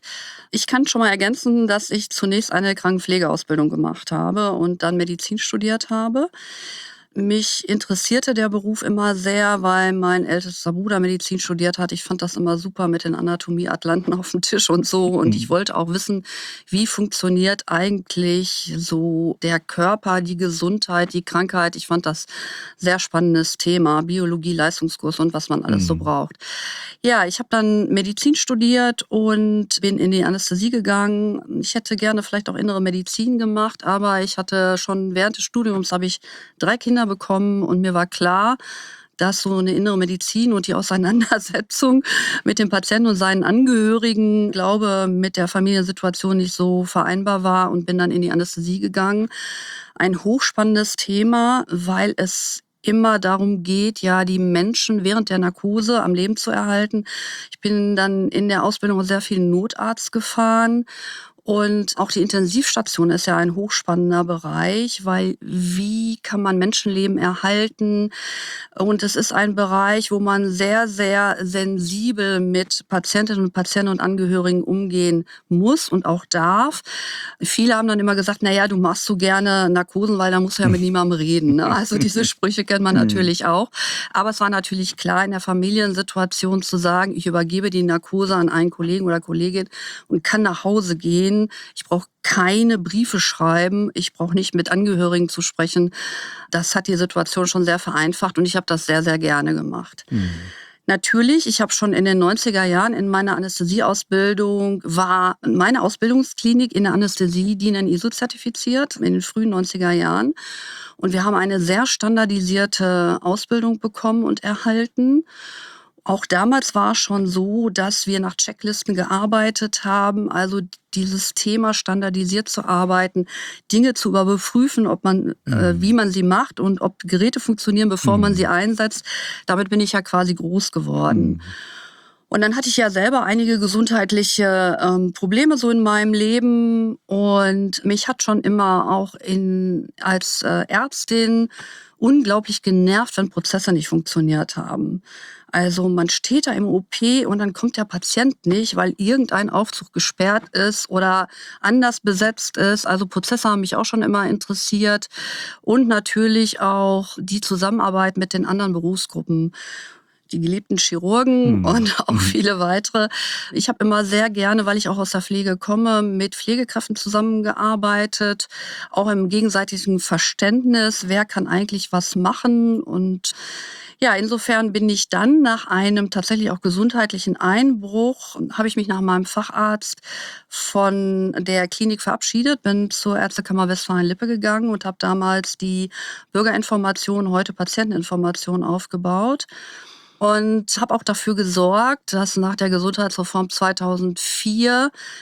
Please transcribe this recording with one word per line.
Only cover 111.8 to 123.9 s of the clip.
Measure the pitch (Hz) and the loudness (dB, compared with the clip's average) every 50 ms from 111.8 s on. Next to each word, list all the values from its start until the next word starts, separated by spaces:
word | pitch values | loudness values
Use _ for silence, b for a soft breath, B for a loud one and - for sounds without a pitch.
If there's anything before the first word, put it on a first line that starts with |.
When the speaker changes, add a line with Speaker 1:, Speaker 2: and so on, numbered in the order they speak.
| 254 | 2
Speaker 1:
standardisierte | 254 - - 214 220 226 226 220 202 202 196 185 180 190 196 202 202 - - 190 180 180 175 175 170 170 - - | 0 -2 0 0 2 2 2 2 2 0 0 0 0 2 0 0 0 0 0 0 2 2 2 2 2 0 0 0
Ausbildung | 180 185 214 - - 233 233 226 233 226 214 | -2 -2 -2 -2 -2 -2 0 2 0 -2 -2
bekommen | - 220 - - - 220 226 233 226 | -4 -6 -6 -2 -2 0 2 2 2
und | - 214 - - | 0 -2 -2 -2
erhalten. | 202 208 - - 233 220 226 233 240 - - 254 262 277 302 330 B B B B B B B B B B B B B B _ _ | -4 -4 -2 0 0 0 2 0 -2 0 2 4 4 4 4 2 B B B B B B B B B B B B B B _ _
Auch | - 190 196 - | -2 -2 -2 0
damals | - 185 180 202 233 269 269 254 - - | 0 0 2 4 4 2 2 0 0 0
war | 208 202 208 226 | 2 2 2 2
schon | - - - 202 202 196 | 0 0 0 0 0 0
so, | 180 180 185 190 202 208 233 226 220 | 0 0 0 0 0 0 0 0 0
dass | 185 190 190 202 208 - - | 0 -2 -2 0 -2 -2 -2
wir | 196 196 190 | -2 -2 0
nach | 190 185 - | -2 -4 -2
Checklisten | - - - 220 - - 208 214 - - - 196 | -2 -4 -4 -4 -6 -6 -4 -4 -4 -2 -2 -2
gearbeitet | 180 175 - 190 196 208 208 226 220 214 220 214 - 220 214 - - - | -2 0 0 0 0 0 2 2 2 2 2 0 -2 -4 -4 -4 -4 -2
haben, | 202 196 202 202 202 202 214 208 - | 0 0 2 2 2 0 0 -2 -2
also | - 175 190 190 196 202 180 180 - - _ _ - | -2 -2 -2 0 -2 -4 -4 -6 -12 -20 _ _ -4
dieses | 190 190 190 190 190 - - - | -4 -2 -2 -2 -4 -4 -4 -6
Thema | - - 214 214 226 220 220 214 | -4 -2 0 0 2 0 0 0
standardisiert | - - - 190 196 196 190 180 190 190 180 190 214 220 - | -2 -2 -2 -2 -2 -2 -2 -2 -2 -2 0 0 -2 -2 -4
zu | - 214 - | -6 -6 -2
arbeiten, | - 180 175 185 180 185 185 185 185 - 185 180 B B B B B B B B _ | 0 0 0 2 2 2 2 0 0 0 -2 -2 B B B B B B B B _
Dinge | 214 226 247 262 | 4 4 4 4